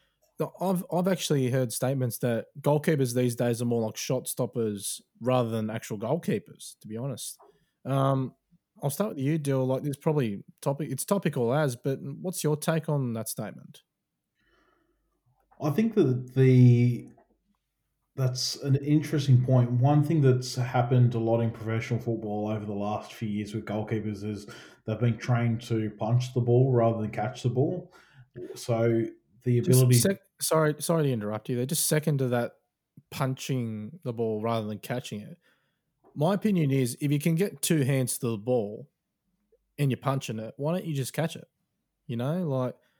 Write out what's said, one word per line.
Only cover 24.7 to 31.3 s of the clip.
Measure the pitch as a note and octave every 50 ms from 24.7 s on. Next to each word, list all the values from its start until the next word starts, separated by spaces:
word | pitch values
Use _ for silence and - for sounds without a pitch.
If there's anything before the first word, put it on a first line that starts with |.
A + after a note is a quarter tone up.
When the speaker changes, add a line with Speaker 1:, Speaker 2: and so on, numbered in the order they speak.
| - _ _
Speaker 2:
they've | - A2 G#2
been | A#2+ A#2+ A2+
trained | - - - B2 A#2 A#2+ A#2+ A2+ A2 -
to | - A#2 A2 G#2+ G#2+ - -
punch | G#2+ A2 B2 B2 - - -
the | B2+
ball | A#2+ A#2+ A#2+ B2 C3+ C3+ B2+
rather | A#2 A2+ A2+ G#2+ G#2+
than | G#2+ G#2
catch | - - G#2 A2 - - -
the | B2
ball. | - B2 D3 F3 F3+ F3 - - - - - _ _ - - _ - - - - -
So | - - - A#2 A2+ A#2 A#2 A2+ A2+ A2+ A2+ - - _ _ _ _ -
the | B2 A#2+ A#2+
Speaker 1:
Just | A#2 - B2+ B2+
Speaker 2:
ability | C3 B2 B2 A#2+
Speaker 1:
sec-, | A#2 G3 G3 - _ _ _ -
sorry, | - - E3 D#3+ D#3 D3+ D3+ D3+
sorry | D3+ - E3+ E3 D3+
to | C#3 B2+
interrupt | A2 G#2 G#2